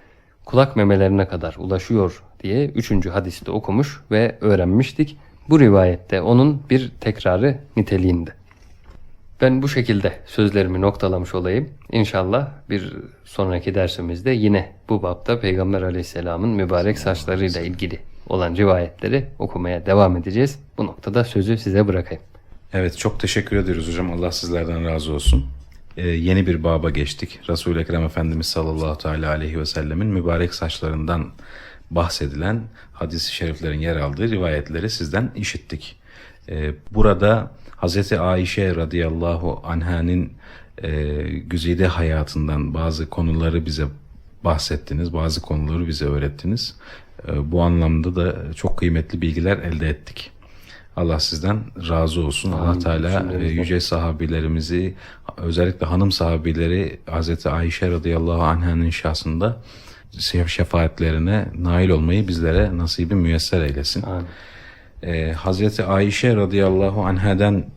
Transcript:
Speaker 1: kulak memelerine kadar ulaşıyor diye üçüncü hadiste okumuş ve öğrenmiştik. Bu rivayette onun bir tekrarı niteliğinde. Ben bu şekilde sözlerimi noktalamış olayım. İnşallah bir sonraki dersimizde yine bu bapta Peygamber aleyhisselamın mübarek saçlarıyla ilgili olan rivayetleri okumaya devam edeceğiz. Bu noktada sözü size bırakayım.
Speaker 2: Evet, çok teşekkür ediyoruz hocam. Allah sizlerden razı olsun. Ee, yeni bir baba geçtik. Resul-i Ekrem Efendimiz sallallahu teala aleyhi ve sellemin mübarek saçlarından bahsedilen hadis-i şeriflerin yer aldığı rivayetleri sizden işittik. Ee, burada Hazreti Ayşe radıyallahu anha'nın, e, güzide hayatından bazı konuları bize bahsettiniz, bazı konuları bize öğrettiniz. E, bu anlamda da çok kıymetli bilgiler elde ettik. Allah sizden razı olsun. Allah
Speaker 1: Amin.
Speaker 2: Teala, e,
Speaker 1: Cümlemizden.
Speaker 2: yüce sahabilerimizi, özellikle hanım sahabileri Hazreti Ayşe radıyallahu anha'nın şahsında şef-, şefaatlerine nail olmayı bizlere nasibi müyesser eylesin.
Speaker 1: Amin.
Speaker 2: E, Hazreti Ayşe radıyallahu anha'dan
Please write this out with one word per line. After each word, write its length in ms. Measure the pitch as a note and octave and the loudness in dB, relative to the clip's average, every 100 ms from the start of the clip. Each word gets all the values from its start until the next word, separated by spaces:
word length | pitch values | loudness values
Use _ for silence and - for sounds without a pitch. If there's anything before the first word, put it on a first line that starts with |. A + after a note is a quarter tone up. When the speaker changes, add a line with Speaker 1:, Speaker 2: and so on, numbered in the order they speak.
| - _ _ _ | -20 _ _ _
Speaker 1:
kulak 300 | - C3 C#3 | 2 4 4
memelerine 520 | A2+ G2+ G2 F#2+ G2 F#2 | 4 4 6 6 4 2
kadar 280 | F2+ E2 F2 | -2 -6 -8
ulaşıyor 680 | F#2 F#2 - A2 F2+ - - - | -4 -4 0 2 2 -2 -16 -10
diye 220 | F#2+ A#2+ | -2 0
üçüncü 440 | D3 C#3+ - G2 F#2+ | 0 -2 0 0 2
hadiste 420 | G2 F2+ - F2 | -2 -4 -8 -6
okumuş 500 | G#2 - G#2+ C#3+ - - | -4 0 0 0 -6 0
ve 260 | G#2+ A#2 - | 2 2 2
öğrenmiştik. 760 | G#2 G2 F2+ G#2+ C3+ - D3+ - - - - | 4 4 4 4 2 0 -2 -4 -20 -16 4
Bu 100 | D#3 | 8
rivayette 600 | A2+ G2 F2+ F2 - F#2+ | 10 8 6 2 -2 0
onun 400 | F2 A#2+ D3 C#3+ - | 4 6 6 2 0
bir 220 | C3 B2+ - | 0 0 -4
tekrarı 580 | - - F#2 F#2 C#3 B2 - A2+ | -4 0 0 2 2 0 -2 -2
niteliğinde. 540 | - F#2+ F#2 E2+ E2 - - - - - - - - - - - | 2 2 2 2 -2 -12 -20 -20 -20 -20 -20 -20 -20 -20 -20 0
Ben 200 | C3 C3 | 2 4
bu 80 | C#3+ | 2
şekilde 500 | C3+ A#2+ G2+ G2 - | 0 0 2 0 -4
sözlerimi 560 | - - G#2 G2+ F#2 F#2 | -4 2 2 4 2 2
noktalamış 540 | G2 - F#2+ F#2 F2+ | 0 2 0 0 -4
olayım. 340 | F#2 F2+ A2+ D3+ - - | -4 -2 -2 -4 -12 -4
İnşallah 580 | A2+ G2+ F#2+ F#2 B2 C#3+ - - | 0 0 0 0 0 -2 -10 -6
bir 240 | G2+ F#2 - - - | -6 -6 -12 -16 -20
sonraki 500 | - - F#2+ F2 F#2+ | -10 -4 -2 0 0
dersimizde 560 | G2 F2+ - E2+ E2+ B2 | 0 0 -2 -6 -2 0
yine 400 | A#2+ G#2+ G2+ - - - | 2 4 4 0 -10 -4
bu 140 | G#2 | -2
bapta 360 | F2+ F2 - A#2+ | -2 -4 -2 -2
Peygamber 420 | G2 F#2 F#2+ G2 | 0 0 0 0
aleyhisselamın 680 | F#2 F2+ F2 F2 F2 E2+ A2+ | -2 -4 -6 -6 -6 -2 0
mübarek 500 | G2+ F2+ F2+ G2+ G#2+ | 0 0 2 0 0
saçlarıyla 640 | G2+ F2 - F#2 F#2 F2 | -2 -2 -2 -2 -2 -2
ilgili 380 | F2 F#2 F2+ - - - - | -6 -6 -6 -6 -12 -14 -4
olan 260 | F#2 F2 | -2 0
rivayetleri 720 | F2+ G2+ F2+ E2+ - G#2 C3+ C#3 - | 2 4 4 0 -4 -2 0 -2 -6
okumaya 460 | G2 F2+ F2 E2+ | -6 -4 -4 -2
devam 320 | F#2+ G2+ F#2 F2+ | 4 6 6 4
edeceğiz. 420 | F#2 G#2+ C#3+ - - - | 0 0 0 -2 -12 -6
Bu 80 | |
noktada 380 | G#2 - - A#2+ | -6 -6 -2 0
sözü 340 | A#2+ G2+ G2 A2 | 2 0 0 0
size 300 | G2+ G2 G2+ | 2 2 4
bırakayım. 360 | F#2 - E2 - - - - - | 0 -4 -10 -14 -20 -20 -20 -6
Speaker 2:
Evet, 240 | F#2+ F2+ - | -2 -2 -2
çok 220 | - - | -4 -2
teşekkür 380 | G2+ G#2+ - G2+ | -2 -2 0 0
ediyoruz 300 | F#2 E2 E2 | 0 -2 -4
hocam. 240 | E2+ F2+ | -4 -4
Allah 200 | E2+ F2 | -2 -4
sizlerden 540 | - E2+ E2+ E2 E2 | -4 -4 -4 -2 -4
razı 280 | E2 D#2+ D#2 | -2 -2 -4
olsun. 320 | D2 C2 C2 - - - - - - | 0 2 2 0 -10 -18 -20 -16 -6
Ee, 100 | F2 | -2
yeni 400 | E2 F2 F#2+ F2+ | 0 2 2 2
bir 160 | E2 | 0
baba 260 | E2 E2 D#2+ | 0 0 0
geçtik. 500 | D2 C#2+ - F2 - - | -2 -4 -6 -12 -10 -6
Resul-i 300 | E2 F2+ E2 | -4 -2 -2
Ekrem 240 | D#2+ E2 | -2 -2
Efendimiz 440 | D#2+ E2+ D#2+ D#2 D#2 | -2 -2 -2 -2 -4
sallallahu 500 | E2 D#2+ D#2 D#2 D2+ | -4 -4 -2 -4 -4
teala 320 | D#2 D#2 D#2 | -4 -4 -4
aleyhi 300 | D#2 D#2 D#2 | -4 -4 -4
ve 60 | |
sellemin 420 | D2+ D#2 D2+ E2 G#2+ | -4 -4 -4 -2 0
mübarek 460 | F#2+ E2+ E2+ F2 | 0 0 0 -2
saçlarından 720 | - D#2+ - D#2 D#2 D#2+ E2+ - - - - - - - | -2 -6 -4 -6 -4 -2 -4 -4 -12 -20 -20 -20 -20 -4
bahsedilen 720 | E2+ E2+ - C#2+ C#2 F#2 A2+ A2 - - | -2 0 -2 -4 -2 -2 -4 -6 -16 -20
hadis-i 400 | - D#2+ E2 - | -8 -6 -6 -6
şeriflerin 460 | - E2+ D#2 D#2+ D2+ | -4 -6 -4 -4 -2
yer 160 | E2 | -2
aldığı 360 | D#2+ C#2+ C#2+ A2+ | -2 -4 -2 -2
rivayetleri 580 | G2+ E2+ D2+ C#2+ E2 A2 | 0 0 -2 -4 -6 -4
sizden 420 | - D#2 G2+ B2 | -4 -4 -4 -4
işittik. 640 | G#2+ G2+ - - D2+ - - - - - - - | -6 -8 -8 -10 -12 -12 -20 -20 -20 -20 -20 -10
Ee, 220 | D#2 D2+ D2 - | -4 -4 -6 -2
burada 600 | G#2 G#2 F2+ G#2 A2+ - - - | 6 6 8 4 4 0 -12 -20
Hazreti 440 | - F2+ G2 G2 F#2+ | -6 -2 0 0 0
Ayşe 560 | F2+ F#2 F#2 - F#2 | 2 0 0 0 0
radıyallahu 840 | E2 D#2 E2+ D#2+ E2 E2+ E2 E2+ - | 0 -2 0 0 0 -2 0 -2 -4
anha'nın, 680 | E2+ E2 E2+ E2+ E2+ F2+ - - - - - - | -4 -2 -2 0 0 0 -2 -8 -20 -20 -20 -10
e, 400 | D#2 D2+ D2+ D2 | -4 -2 -2 -4
güzide 640 | D2+ C#2+ - F2 E2 F2 F2+ | -4 -8 -6 -4 0 2 2
hayatından 840 | E2 D#2+ D#2 D2 D#2 D2+ D2 C#2+ | 2 0 0 -2 -2 -2 -2 -2
bazı 360 | D#2 E2 D#2+ D2+ | -2 -2 -2 -6
konuları 560 | - E2 D#2+ E2 E2+ | -2 0 2 0 0
bize 200 | D#2+ D2+ C#2+ - - - - - | -2 -4 -6 -8 -20 -20 -20 -4
bahsettiniz, 680 | E2+ D#2 - D2+ - D2 E2+ | 0 0 -2 -6 -4 -4 -2
bazı 280 | D#2+ D#2+ D#2+ | -2 -2 -2
konuları 460 | - D2+ D2+ E2+ E2 | -2 -2 0 -2 -2
bize 180 | D2+ | -2
öğrettiniz. 720 | C#2+ D2 C#2+ - F2 A#2+ - - - - - - D2 | -2 0 -2 -4 -4 -4 -4 -10 -20 -20 -20 -14 -6
E, 240 | D2 D2 | -4 0
bu 100 | E2+ | 2
anlamda 540 | F2 E2+ D#2+ D#2+ F2+ | 4 4 4 2 0
da 380 | F2 F2 E2 D#2 | 0 -2 -2 -8
çok 240 | D#2+ F#2 - | -4 -2 0
kıymetli 440 | F2 D#2+ D#2 E2+ | 2 0 -2 -4
bilgiler 360 | E2 D#2+ F2+ G2+ | -2 0 0 0
elde 320 | E2+ D#2 D#2 | -2 -2 -2
ettik. 420 | D2+ - - - - - - - - - | -4 -8 -16 -18 -20 -20 -20 -20 -20 -10
Allah 240 | - E2+ D#2 | -2 0 0
sizden 380 | - D#2 F#2 A2 A2+ - E2 | -2 -2 -2 -2 -4 -8 -2
razı 320 | E2 D#2+ E2 | 0 2 0
olsun. 300 | D2+ - F#2+ | -2 -2 -2
Allah 180 | D#2+ E2+ | 0 2
Speaker 1:
Amin. 100 | F2 | 2
Speaker 2:
Teala, 300 | E2+ D#2+ E2+ | 0 0 0
e, 20 | |
Speaker 1:
Cümlemizden. 440 | F#2+ F2+ F2+ E2 | 0 0 -2 0
Speaker 2:
yüce 240 | E2 F2 F2+ | 0 0 0
sahabilerimizi, 1120 | - E2 E2+ D#2 D#2+ D#2+ D#2 D#2+ D#2 F2 F#2 F#2+ - - - - | 0 -2 -2 -2 -2 0 0 -2 0 -2 -2 -6 -16 -18 -16 -6
özellikle 480 | E2+ E2 F2+ F#2 | -2 2 0 0
hanım 260 | E2+ F2+ G2 | 0 2 2
sahabileri 880 | F#2 E2 E2 E2 D#2+ E2 F#2 D#2+ - | 2 0 0 0 0 0 0 -2 -6
Hazreti 440 | - E2 D#2+ E2 D2+ | -6 -4 -2 -2 -2
Ayşe 420 | E2 E2+ - F2+ | 0 -2 0 -2
radıyallahu 520 | E2+ E2+ E2 E2 E2+ | 0 0 0 0 2
anha'nın 460 | E2 E2+ F2 E2 E2 | 2 2 2 2 0
şahsında 720 | - D#2 D#2 D#2+ E2 G#2+ A#2 - - - - - | 0 -4 -4 -4 0 0 -2 -10 -20 -20 -20 -18
şef-, 360 | - - F2+ E2+ | -8 -2 0 0
şefaatlerine 960 | - E2+ E2+ D#2+ - D#2+ D#2 F2 G#2+ F2+ E2+ | 0 0 2 0 0 0 2 2 0 -2 -2
nail 320 | F2 F2 F#2 | 0 4 4
olmayı 380 | D#2 D#2+ G2+ F#2+ | 4 4 2 0
bizlere 500 | E2 D#2+ E2+ G#2 F2 | 0 2 4 2 0
nasibi 380 | E2+ - E2+ | -2 -2 0
müyesser 460 | G2 E2 D#2+ - F2+ | 2 2 2 0 0
eylesin. 400 | D2 C#2 D2+ - | 0 -2 -4 -4
Speaker 1:
Amin. 260 | G2 F2+ E2+ - - - - - - - | -4 -6 -8 -14 -20 -20 -20 -20 -20 -12
Speaker 2:
E, 280 | F2 E2 D#2+ | -4 -2 -2
Hazreti 520 | D#2+ F#2+ F#2 G#2 G#2+ | -2 -2 0 0 0
Ayşe 520 | F#2+ F#2+ G#2 - B2 | 2 2 2 2 4
radıyallahu 720 | G#2+ F#2+ G2+ F#2+ F#2+ G2 G#2 | 4 4 4 4 4 2 2
anha'dan 600 | F#2+ F#2 G2+ F#2+ G#2 G2 - | 0 2 2 4 4 2 -2